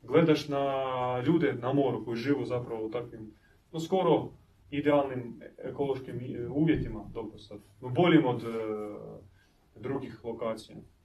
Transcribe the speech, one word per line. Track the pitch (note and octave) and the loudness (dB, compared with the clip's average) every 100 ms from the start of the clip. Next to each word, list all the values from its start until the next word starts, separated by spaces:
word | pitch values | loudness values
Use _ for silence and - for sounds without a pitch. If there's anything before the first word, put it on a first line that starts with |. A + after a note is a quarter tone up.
gledaš | A#2 D3 D#3+ D3+ - | 4 4 6 4 2
na | C#3 C#3 C3+ C3 B2+ B2+ B2+ B2+ | -2 0 0 -2 -2 0 0 2
ljude | E3 C#3 | 4 2
na | B2 B2 | 0 0
moru | C#3 C3 A2 | 2 2 0
koji | A#2+ A#2 | -4 -4
živu | B2 C#3 | 0 0
zapravo | A#2 B2 A#2 A2+ A2 | 0 -4 -4 -6 -4
u | |
takvim, | A#2+ A#2+ A2+ A2 - _ _ _ | -6 -8 -12 -16 -18 _ _ _
no, | D#3+ | -8
skoro | D#3+ F#3+ E3+ C#3 - - _ _ - | 0 2 4 4 2 -12 _ _ -6
idealnim | C#3+ C#3+ D3 C3+ C3 A#2 - - - | 0 4 4 4 -4 -8 -12 -16 -12
ekološkim, | - B2+ C#3+ C3 - A#2+ | -12 -4 -2 -2 -4 -8
e, | B2 - A#2+ | -8 -8 -4
uvjetima, | C3+ D#3+ - - G#2+ - | 0 2 2 0 -6 -10
dobro | A#2 G#2+ - | -10 -10 -12
sad, | - - - _ | -18 -20 -20 _
no, | B2+ | -4
boljim | B2+ F3 D#3+ C3 | 4 6 8 6
od, | A#2 | 0
e, | A#2 A2+ A2 G#2+ G#2 G#2 G#2+ G#2 - _ _ _ _ - | -4 -6 -4 -4 -6 -10 -14 -16 -20 _ _ _ _ -12
drugih | B2 C#3 A#2+ - | -6 -6 -6 -10
lokacija. | A#2+ A2+ A#2 A2+ - - - _ | -10 -6 -4 -6 -8 -18 -20 _